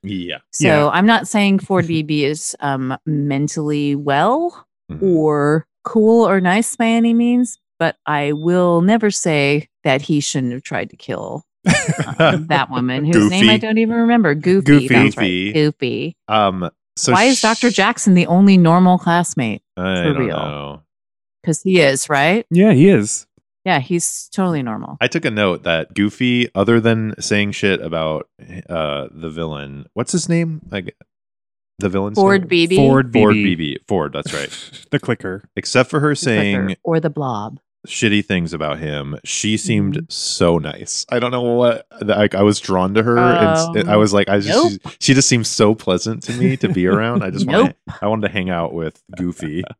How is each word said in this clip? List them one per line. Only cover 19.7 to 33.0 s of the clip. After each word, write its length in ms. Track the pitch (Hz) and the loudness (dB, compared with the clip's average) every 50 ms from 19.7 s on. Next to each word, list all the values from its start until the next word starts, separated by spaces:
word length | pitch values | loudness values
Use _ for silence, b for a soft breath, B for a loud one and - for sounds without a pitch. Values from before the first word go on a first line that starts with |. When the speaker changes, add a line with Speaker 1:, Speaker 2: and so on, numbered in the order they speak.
| _ | _
Speaker 1:
I 200 | 90 90 95 95 | -6 -4 -2 -2
Speaker 2:
For 60 | 90 87 - | 0 0 0
Speaker 1:
don't 40 | - 80 | -2 -2
Speaker 2:
real. 180 | - 101 80 | -2 -4 -4
Speaker 1:
know. 460 | 76 73 76 73 73 71 71 73 76 _ _ _ _ _ _ _ _ _ _ _ _ _ | -6 -6 -8 -8 -10 -12 -12 -14 -16 _ _ _ _ _ _ _ _ _ _ _ _ _
Speaker 2:
'Cause 180 | 175 156 - | -4 -4 -4
he 180 | - 185 190 175 | -2 0 2 4
is, 280 | 151 139 135 131 - - | 4 2 2 0 -2 -2
right? 360 | 151 139 143 160 190 233 - _ | 0 2 2 2 2 0 -2 _
Speaker 3:
Yeah, 220 | 165 175 196 220 | 2 4 4 6
he 160 | 185 127 160 196 | 6 6 6 6
is. 380 | 196 117 104 104 - - - _ _ _ _ _ _ _ _ | 6 4 0 -2 -6 -10 -12 _ _ _ _ _ _ _ _
Speaker 2:
Yeah, 140 | 190 175 143 | -2 -2 -2
he's 500 | 127 - 180 170 - - - - - - - | 0 -2 -4 -4 -4 -6 -8 -10 -14 -10 -4
totally 280 | - 190 180 165 147 | -2 -2 -2 -2 -2
normal. 340 | 127 117 107 104 - - 71 - | -4 -6 -8 -10 -10 -14 -4 -2
Speaker 1:
I 60 | 120 | -2
took 180 | 127 - 165 165 | -2 -2 -2 -4
a 60 | 139 | -2
note 320 | 110 107 104 95 87 - | 0 0 0 0 0 -2
that 320 | - 87 82 80 78 _ - | -2 -2 -2 -2 -2 _ -2
Goofy, 540 | - 101 104 - - 127 123 123 120 120 - _ | -2 -2 -2 0 0 0 2 2 2 0 0 _
other 260 | 95 101 117 117 117 | 0 2 4 4 4
than 340 | 110 117 113 110 110 110 - - | 4 2 0 0 -2 -6 -8 -8
saying 320 | - - 107 104 104 101 | -4 -2 0 0 0 -2
shit 280 | - - - 98 92 - | -4 -2 0 0 0 -2
about, 480 | - 82 82 82 80 78 78 76 - _ _ _ - - 87 87 - - | -4 -6 -4 -4 -4 -4 -4 -6 -8 _ _ _ -20 -18 -18 -18 -14 -8
uh, 380 | 87 82 78 73 71 71 67 - | -6 -6 -4 -4 -6 -6 -10 -12
the 180 | - 76 82 82 | -14 -14 -14 -12
villain, 560 | 78 82 85 80 76 71 71 69 69 71 71 _ _ | -8 -8 -8 -8 -8 -10 -12 -14 -16 -16 -18 _ _
what's 160 | - 123 - | -8 -6 -4
his 160 | - 175 156 - | -4 -6 -2 -2
name? 320 | 170 170 170 165 160 156 - - | -2 -2 -2 -4 -8 -12 -14 -10
Like, 260 | - 98 90 - _ _ _ _ _ _ _ _ _ _ _ _ _ _ _ _ _ - | -10 -10 -10 -10 _ _ _ _ _ _ _ _ _ _ _ _ _ _ _ _ _ -6
the 100 | - 95 | -6 -2
villain's 280 | 90 98 98 104 107 | -2 -2 -4 -2 0
Speaker 2:
Ford 260 | 208 196 196 196 190 | 2 4 4 4 2
Speaker 1:
name? 60 | 180 160 | 0 0
Speaker 2:
Beebe? 280 | 180 170 165 170 185 | 0 0 2 2 4
Speaker 3:
Ford 360 | 170 139 135 135 135 | 4 4 6 4 4